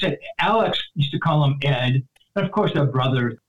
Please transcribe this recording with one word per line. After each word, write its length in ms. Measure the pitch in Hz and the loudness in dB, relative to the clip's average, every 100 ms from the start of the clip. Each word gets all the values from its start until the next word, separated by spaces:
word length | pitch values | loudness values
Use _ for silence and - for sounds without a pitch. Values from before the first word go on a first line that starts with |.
said 180 | 180 - - - | -2 -4 -8 -4
Alex 420 | 175 220 185 - - - | 0 2 0 -2 -6 -4
used 160 | 143 | -2
to 80 | 165 | -2
call 240 | 165 151 | 0 2
him 120 | 143 139 | 2 2
Ed. 400 | 143 127 127 131 - _ _ 202 | 0 0 0 0 -2 _ _ -4
And 80 | |
of 60 | 190 | -2
course, 220 | 214 202 | 0 0
they're 100 | 151 | 0
brothers. 540 | 139 131 131 127 120 117 | 0 0 0 0 -2 -6